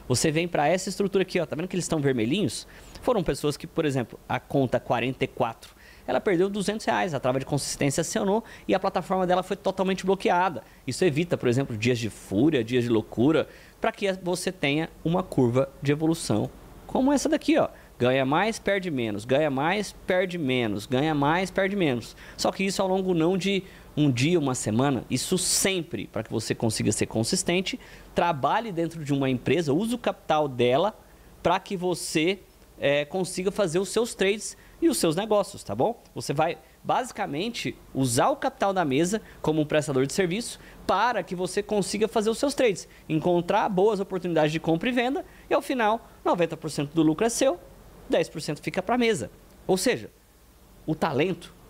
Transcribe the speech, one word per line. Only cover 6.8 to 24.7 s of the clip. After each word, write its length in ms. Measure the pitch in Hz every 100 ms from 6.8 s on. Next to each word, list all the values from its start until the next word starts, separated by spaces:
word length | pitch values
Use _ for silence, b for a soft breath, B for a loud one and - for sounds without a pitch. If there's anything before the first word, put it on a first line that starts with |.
| 226
reais, 280 | 226 202
a 60 | 139
trava 180 | 131 131
de 80 | 135
consistência 540 | 143 - - 143 170
acionou 440 | 160 220 196 220 B B -
e 80 |
a 40 | 190
plataforma 480 | 190 190 165 190 180
dela 160 | 180
foi 140 | 180 196
totalmente 480 | 190 190 190 190
bloqueada. 580 | 185 190 226 175 185 131 B B -
Isso 180 | -
evita, 320 | 185 139 - 127
por 120 | 120
exemplo, 280 | 123 139 110
dias 220 | 123 120
de 120 | 110
fúria, 540 | - - 95 156 139
dias 200 | 110 123
de 60 | 120
loucura, 580 | 110 - - 139 151 - B B -
pra 120 | 226
que 200 | - 196 190
você 280 | 175 180 190
tenha 400 | - 143 151 170 -
uma 180 | 160 170
curva 460 | 180 - 120 127 135 -
de 120 | 139
evolução 580 | 147 160 165 - 107 127 - - - -
como 180 | - 262
essa 160 | 285 302
daqui, 300 | 311 - 302
ó. 120 | - B B -
Ganha 280 | 120 135 131
mais, 320 | 156 214 214
perde 320 | 202 202 180
menos, 340 | 131 113 101
ganha 240 | 117 135 156
mais, 460 | 131 160 208 196 - -
perde 300 | 185 190 175
menos, 480 | 131 127 113 101
ganha 300 | - 123 160
mais, 360 | 147 143 175 185
perde 240 | 190 190
menos. 400 | 202 156 120 - - B -
Só 160 | -
que 120 | -
isso 180 | 190 185
ao 60 | 190
longo 260 | 190 185
não 240 | 170 165 190
de 240 | 196 196 B B B 147
um 140 | 147
dia, 280 | 120 147 175
uma 160 | 139
semana, 500 | 123 107